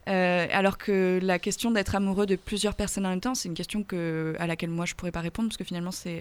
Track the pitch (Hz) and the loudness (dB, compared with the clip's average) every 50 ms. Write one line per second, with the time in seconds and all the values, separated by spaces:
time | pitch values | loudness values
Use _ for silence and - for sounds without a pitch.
0 | - - 196 185 185 180 175 180 170 - - 196 190 196 196 - - - 196 190 | -2 0 2 4 4 4 4 4 2 2 4 4 4 4 2 0 0 2 2 4
1 | 185 185 185 185 185 190 180 180 - 208 185 - - 233 226 208 190 - - 196 | 4 4 4 2 4 2 2 2 0 -2 -2 0 0 2 2 2 2 2 2 2
2 | 202 196 190 196 208 190 190 180 - - 214 196 208 208 202 - 208 202 - 196 | 2 2 2 2 2 2 2 0 0 -4 -2 0 0 0 0 0 -2 -2 -2 -2
3 | 196 190 185 185 - 247 262 254 - 180 165 160 170 - - 214 202 - 185 175 | 0 0 0 0 -2 -2 -2 -2 -4 -4 -6 -6 -6 -4 -4 -4 -4 -2 -4 -2
4 | 170 165 160 160 160 160 160 - 175 170 165 160 180 170 165 170 170 175 - - | -2 -2 -2 -2 -2 -2 -2 -2 -2 -2 -2 -2 -2 -2 -2 -2 -2 -4 -4 -6
5 | - 175 - 170 165 170 - - 226 220 214 - 185 - 180 175 175 180 185 - | -6 -6 -4 -4 -4 -4 -2 -2 -2 -2 -2 -6 -8 -6 -6 -6 -4 -6 -6 -6
6 | - 175 170 165 | -8 -8 -8 -6